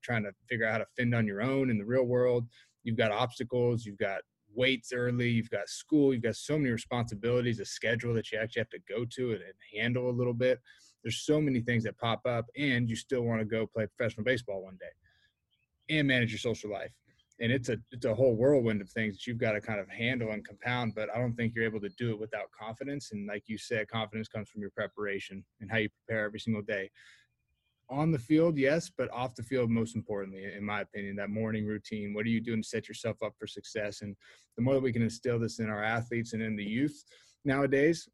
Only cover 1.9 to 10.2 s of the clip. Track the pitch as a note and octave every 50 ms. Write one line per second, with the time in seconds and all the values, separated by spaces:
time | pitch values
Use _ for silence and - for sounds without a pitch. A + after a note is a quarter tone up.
1.9 | B2 C3 B2+ A#2+ B2 B2 B2 B2 A#2+ B2 A#2+ A#2+ - - - _ _ _ - A#2+
2.9 | A2+ A#2 A2+ A2 G#2 G#2+ B2+ B2 - - B2 A#2 B2 B2 A#2+ A#2+ B2 A#2+ A#2 G#2+
3.9 | G2+ F#2+ G#2+ G2 G2 F#2 - _ _ _ _ _ G#2+ A2+ B2+ C3 C3 A#2+ - -
4.9 | B2+ B2 B2 B2 A#2+ B2 A#2+ A#2+ A#2 A2+ A2+ A#2 - G2+ - - - - - -
5.9 | D#3+ D3+ C#3+ C3+ C3+ A#2 A2+ A2+ G#2+ - - - D3 D#3 C#3+ B2+ A#2 A2+ - -
6.9 | B2+ A#2+ A#2 A#2+ A2+ G2 G#2+ A#2+ B2 B2+ A#2+ B2 A2+ G2+ G2 - - - - A2
7.9 | A#2+ A#2 A#2+ A#2+ A#2 A2+ G#2+ - - G#2+ A2 A2 - A#2 A2 - - - - -
8.9 | G2 A2+ B2 A#2+ - - B2+ B2 A2 F#2 F2 F#2 F#2+ _ - - - G#2 A2+ A#2+
9.9 | A#2+ B2+ B2 B2+ B2 A#2+